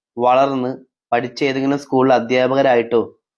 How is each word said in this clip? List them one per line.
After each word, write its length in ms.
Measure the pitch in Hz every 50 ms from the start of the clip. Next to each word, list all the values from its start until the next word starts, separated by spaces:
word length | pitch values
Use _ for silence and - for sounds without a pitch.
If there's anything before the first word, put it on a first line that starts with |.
| _ _ _ 120
വളർന്ന് 600 | 120 123 127 131 135 139 139 131 123 127 131 131 - _ _ _ _ _
പഠിച്ച 320 | 120 120 127 120 123 - 151
ഏതെങ്കിലും 360 | 135 131 135 135 139 143 143
സ്കൂളിൽ 340 | 139 - - 131 127 135 127
അധ്യാപകരായിട്ടോ 1040 | 123 113 113 127 127 127 127 131 135 135 135 123 120 113 - 120 117 98 - - _ _ _ _